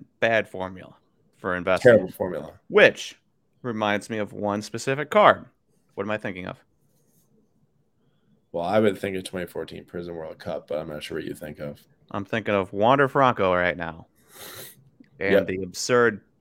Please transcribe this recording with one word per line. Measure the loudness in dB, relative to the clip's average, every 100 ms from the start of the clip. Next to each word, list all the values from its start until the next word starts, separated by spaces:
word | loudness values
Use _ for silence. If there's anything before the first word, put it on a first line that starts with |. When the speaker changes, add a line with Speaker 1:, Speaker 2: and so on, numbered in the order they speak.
| -18 -4
Speaker 1:
bad | 0 0 -2
formula | -8 -10 -10 -20 -20 _ _ _ _
for | -4
investing. | -2 0 6 8
Speaker 2:
Terrible | 8 4
formula. | -6 -6 -6 -10 -18 0
Speaker 1:
Which | 6 6 4 -12 -16 _ _ _ _
reminds | -8 -2 0 0 -2
me | -6
of | -6
one | -4 -4 -4
specific | -6 -8 -6 -6 0
card. | 6 6 6 0 _ _ _ _
What | -8
am | -4
I | -4
thinking | -6 -8 -10
of? | -12 _ _ _ _ _ _ _ _ _ _ _ _ _ _ _ _ _ _ _
Speaker 2:
Well, | -6
I | 0 2
would | 2 0
think | -6 -6
of |
twenty | -8 -8 -8
fourteen | -10 -12 -12
Prizm | -12 -12 -10
World | -10 -12 -12
Cup, | -10 -10 -6
but | -8
I'm | -8
not | -10
sure | -8 -8
what |
you | -8
think | -10 -12 -10
of. | -12 -12 _ _ _
Speaker 1:
I'm | -10
thinking | -6 -6 0
of | 0 0
Wander | 0 2 4 2
Franco | 4 2 2 2
right | 2 0 -2
now. | -8 -10 -20 _ _ -20 -18 -18 -18 -20 _ _ -20 -6
And | 2
Speaker 2:
Yep. | 2 2
Speaker 1:
the | -6
absurd, | -8 -8 0 4 4 0 _ _